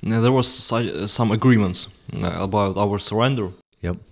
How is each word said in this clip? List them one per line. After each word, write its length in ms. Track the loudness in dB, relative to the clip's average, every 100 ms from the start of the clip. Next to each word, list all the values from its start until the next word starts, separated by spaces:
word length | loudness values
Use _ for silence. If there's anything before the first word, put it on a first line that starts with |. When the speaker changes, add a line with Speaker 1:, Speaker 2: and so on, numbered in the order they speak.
| -2
Speaker 1:
uh, 160 | 2
there 100 | 2
was 160 | 2 2
si-, 440 | 0 0 -2 -2
uh, 160 | -4 -2
some 240 | 0 0
agreements, 560 | 2 4 4 4 -2 -6 -12 -12
uh, 180 | -6 -6 -4
about 380 | -2 0 0 0
our 220 | 0 -2
surrender. 520 | -2 0 0 0 -6 -10 _ _
Speaker 2:
Yep. 160 | -6 -6 -12